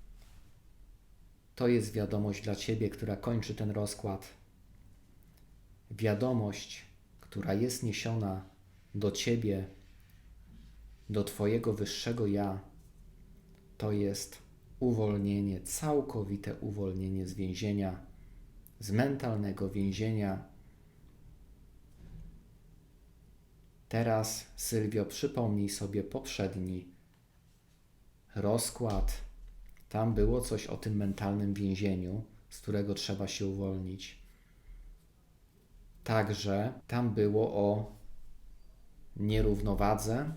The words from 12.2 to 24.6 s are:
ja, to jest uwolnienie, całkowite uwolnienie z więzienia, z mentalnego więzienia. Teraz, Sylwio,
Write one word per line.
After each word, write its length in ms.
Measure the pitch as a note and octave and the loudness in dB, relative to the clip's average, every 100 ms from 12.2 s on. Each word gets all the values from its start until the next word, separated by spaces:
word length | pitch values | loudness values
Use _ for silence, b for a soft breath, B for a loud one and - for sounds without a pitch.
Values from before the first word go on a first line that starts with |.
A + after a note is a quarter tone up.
| G#2+ | 2
ja, 340 | G2+ G2+ F#2+ - - - - - - - - - - - - | 2 2 -2 -8 -18 -20 -20 -20 -20 -20 -20 -20 -20 -20 -6
to 140 | G#2+ | 0
jest 460 | G#2 G2+ G2 - - - - - - | 2 2 0 -6 -12 -20 -20 -20 -2
uwolnienie, 800 | B2+ A2+ G#2+ G#2 G2+ G2+ G2+ F#2 | 2 4 4 4 2 2 2 0
całkowite 920 | - - D#3 D3 C3+ A2+ G2 G2+ G#2 | -4 -2 2 2 2 -2 -2 -4 -4
uwolnienie 720 | G#2+ A2 G2+ G2 F#2+ F#2+ F#2+ F#2 | -6 -4 -2 -2 -2 -2 -2 -2
z 80 | |
więzienia, 720 | F#2+ F#2 F#2 G#2+ G2+ F#2+ F#2 - B B B B B - - | -2 -2 0 0 2 0 -2 -10 B B B B B -20 -12
z 100 | G2+ | 0
mentalnego 800 | G#2 C#3 C#3 B2 G#2+ G2+ F#2+ G2 | 2 4 2 0 0 0 0 -2
więzienia. 760 | G#2 G2 F#2+ A2 A2 G2+ G2+ - - b b b b b - - - - - - - - - - - - - - - - - - - - - - - - - - - - | 0 0 2 0 2 0 -2 -6 -18 b b b b b -20 -20 -20 -20 -20 -20 -20 -20 -20 -16 -14 -14 -16 -20 -20 -20 -20 -20 -20 -20 -20 -20 -20 -20 -20 -20 -20 -4
Teraz, 580 | A2+ A#2 A2 A2 - - | 0 4 4 2 -4 -8
Sylwio, 480 | - | -8